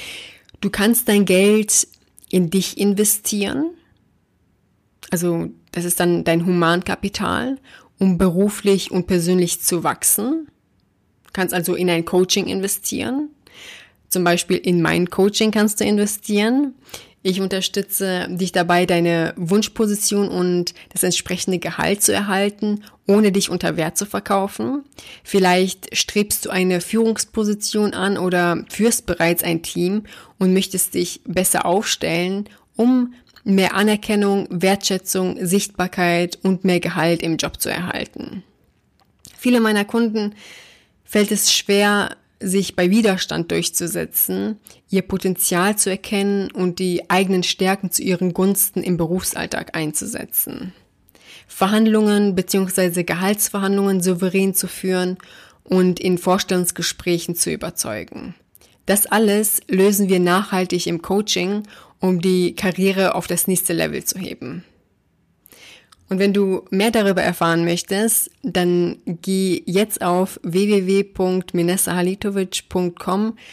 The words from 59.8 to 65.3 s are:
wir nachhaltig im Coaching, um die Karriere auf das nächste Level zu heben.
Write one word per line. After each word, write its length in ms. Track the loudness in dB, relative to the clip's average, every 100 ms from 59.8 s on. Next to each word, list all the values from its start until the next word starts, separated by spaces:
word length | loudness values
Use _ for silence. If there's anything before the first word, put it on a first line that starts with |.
| 4 4 2
wir 100 | 4
nachhaltig 680 | 4 2 0 -2 0 -2 -2
im 140 | -4
Coaching, 600 | -2 -2 0 -2 -2 -4 -6 -16 -20 _
um 220 | 0 2
die 340 | 2 2 0 0
Karriere 600 | -4 0 0 2 0 0
auf 120 | -4
das 200 | -4 0
nächste 260 | -2 0
Level 300 | -2 -2 -4
zu 160 | -8 -8
heben. 440 | -10 -12 -12 -14 -16 _ _ _ _ _ _